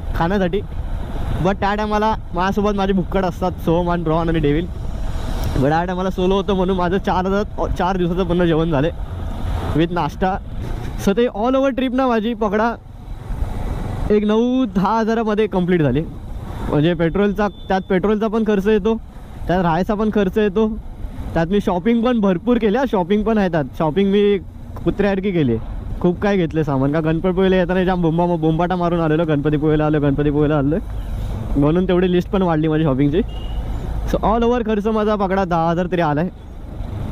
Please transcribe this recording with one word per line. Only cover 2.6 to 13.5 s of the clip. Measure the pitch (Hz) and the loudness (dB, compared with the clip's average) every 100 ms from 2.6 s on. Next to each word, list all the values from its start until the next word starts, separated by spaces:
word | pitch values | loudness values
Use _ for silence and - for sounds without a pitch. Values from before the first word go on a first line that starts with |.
| 208 202 | 0 0
माझे | 196 | 0
भुक्कड | 196 165 196 185 | 0 0 0 -2
असतात, | - 185 - - | -2 -4 -2 0
सोहम | 165 175 | 2 2
आणि | 175 | 0
Rohan | 156 160 170 | 0 0 2
आणि | 165 | 2
Devil. | 147 147 175 - - - - - - - - - | 2 0 -2 -6 -6 -4 -4 -4 -4 -2 -2 0
But | 135 | 2
त्या | 160 | 2
टायमाला | 180 180 190 | 0 -2 -2
solo | - 180 196 | 0 2 2
होतं | 185 | 2
म्हणून | 190 185 185 | 0 2 0
माझं | 180 190 | 0 0
चार | 196 180 185 | 0 0 0
हजार, | 196 214 - 165 | 0 -2 -4 -2
चार | - 180 190 | 0 0 0
दिवसाचं | 175 175 | 0 0
पूर्ण | 180 175 175 | 0 2 2
जेवण | 160 165 | 2 2
झाले | 143 156 - - - - - - - - 147 | 0 0 -2 -8 -6 -6 -4 -4 -2 -2 0
with | 170 | 0
नाश्ता. | 175 143 - 185 196 - - - - - - - | 0 -4 -2 -2 -2 -6 -8 -6 -6 -6 -2 0
So | 196 | 2
ते | 240 | 2
all | - 240 269 | 0 0 2
over | 277 | 2
trip | 240 262 | 0 -2
ना | 247 262 | 0 2
माझी | 226 214 | 2 0
पकडा | 220 220 208 233 214 - - - - - - - | -2 0 2 0 -2 -10 -16 -12 -10 -8 -4 -4